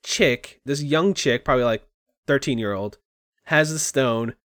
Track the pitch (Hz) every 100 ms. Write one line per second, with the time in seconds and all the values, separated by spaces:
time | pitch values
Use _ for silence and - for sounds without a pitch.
0 | - - 175 123 - - 127 143 147 156
1 | 190 190 135 120 - 127 120 113 _ _
2 | _ _ - 139 147 120 107 98 104 -
3 | _ _ _ _ - 156 156 156 - 139
4 | 131 113 113 -